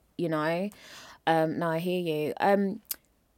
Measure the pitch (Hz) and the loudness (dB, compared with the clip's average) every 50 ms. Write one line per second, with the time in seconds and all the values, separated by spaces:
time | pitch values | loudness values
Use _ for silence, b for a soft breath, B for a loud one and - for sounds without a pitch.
0 | _ _ _ - 175 165 160 151 151 160 170 175 196 208 B B B B B B | _ _ _ -4 -2 -2 0 0 0 0 0 -2 -4 -6 B B B B B B
1 | B B B B _ 165 165 160 160 160 - - 175 165 160 165 170 180 180 180 | B B B B _ 2 4 4 2 2 0 -2 -2 -2 -2 -2 -2 -2 -2 -2
2 | 175 165 156 151 151 139 - - - 196 202 196 202 190 196 220 - - - - | -2 -2 -2 -2 -2 -4 -2 2 4 4 4 4 2 0 -2 -6 -10 -12 -14 -14
3 | _ _ _ _ _ _ _ | _ _ _ _ _ _ _